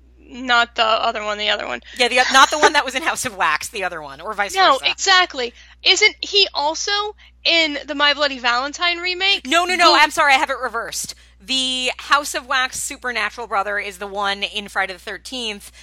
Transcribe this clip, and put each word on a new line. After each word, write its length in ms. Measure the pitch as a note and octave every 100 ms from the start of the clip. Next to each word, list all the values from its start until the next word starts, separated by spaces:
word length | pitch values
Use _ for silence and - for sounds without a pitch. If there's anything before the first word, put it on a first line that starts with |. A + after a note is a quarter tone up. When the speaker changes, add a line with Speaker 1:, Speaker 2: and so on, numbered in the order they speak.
| _ _
Speaker 1:
not 560 | - B3 B3+ A#3+ A#3 -
the 80 |
other 400 | A3 A3 A#3 A3+
one, 140 | G#3 G#3
the 120 | G#3
other 180 | G#3 -
one. 140 | A#3 - -
Speaker 2:
Yeah, 100 | A#3+
the, 120 | B3 B3+
not 160 | C4+ C#4+
the 80 | D#4
one 160 | D4
that 100 | D4
was 120 | C4 B3
in 80 |
House 220 | D#4+ A3 B3
of 100 | F#3+
Wax, 340 | E3+ D3+ -
the 140 | G#3+
other 180 | F#3 E3+
one, 180 | C#3+ C3+
or 140 | G3+
vice 220 | G3+ G3+ F#4
Speaker 1:
No, 240 | F#4 C4+
Speaker 2:
versa. 100 | C#4+
Speaker 1:
exactly. 640 | - G4 F#4 F4+ C#4 A#3+ - - -
Isn't 320 | D#4+ F#4 G#4+ D#4
he 280 | - G4+ F#4+
also 600 | - D4 D#4+ - G#4 G#4 - - _
in 340 | - E4 D#4+ D4 C#4
the 80 |
My 200 | C#4+ D4 C#4
Bloody 240 | D4 C4+
Valentine 580 | A#3+ A#3+ C#4 C#4+ F4 E4+
remake? 480 | F4+ F4+ F#4+ G4 B3+
Speaker 2:
No, 200 | E4 F4
no, 100 | F4+
no, 180 | E4+
Speaker 1:
Who 60 | C#4+
Speaker 2:
I'm 100 | D4+
sorry, 220 | E4 D4
I 40 | C4+
have 120 | C4+
it 80 | B3+
reversed. 560 | B3+ A3 G#3+ - - - - _
The 520 | G3 C4 C4 B3+ B3+ -
House 340 | - C#4 D4
of 140 | E4 B3
Wax 320 | C4+ B3+ -
Supernatural 680 | - C#4 B3 A#3 G#3 B3 A3
brother 300 | G3+ G3 G3+
is 220 | G3 F3+
the 80 | G3+
one 340 | G3 G3 G3
in 240 | G3 G3 G3+
Friday 260 | G#3 F#3+
the 60 | F3+
thirteenth. 720 | - F#3+ - B3+ A3+ G3+ - -